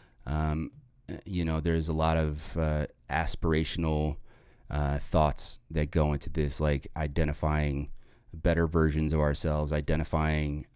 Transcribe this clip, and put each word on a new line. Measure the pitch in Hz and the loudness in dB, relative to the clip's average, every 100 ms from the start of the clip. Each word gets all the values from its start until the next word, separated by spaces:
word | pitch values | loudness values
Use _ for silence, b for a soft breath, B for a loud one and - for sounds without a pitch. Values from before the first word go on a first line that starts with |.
| B B - | B B -6
um, | 76 78 78 78 - - _ - - | -2 -2 -2 -6 -10 -20 _ -14 -14
you | - 87 | -6 -2
know, | 80 80 | 0 0
there's | 82 82 78 | 2 0 0
a | |
lot | 78 80 80 | 0 2 2
of, | 78 76 - 82 | 0 -2 -6 -2
uh, | 80 76 73 - - | 0 0 -4 -8 -6
aspirational, | 73 80 - 85 78 78 - 80 76 76 73 b b b b b | -2 -2 0 2 2 0 -2 0 0 0 -4 b b b b b
uh, | 73 71 71 | -2 0 -2
thoughts | - 82 76 - - - - | 0 2 4 2 -6 -8 -6
that | 78 76 | -2 0
go | 82 76 | 2 2
into | 71 - | 0 -2
this, | 80 73 - | -2 -2 0
like | 76 71 - - | 0 0 -2 -6
identifying | 76 69 73 71 78 76 76 69 71 - b b b | -4 0 0 0 0 0 0 -2 -4 -10 b b b
better | 80 87 82 82 | -2 2 4 4
versions | 82 78 76 78 | 4 4 4 2
of | 78 | 2
ourselves, | 76 71 80 76 73 | 2 2 0 0 0
identifying, | 76 73 78 76 80 78 76 73 73 - | -2 0 0 0 0 0 0 0 -4 -8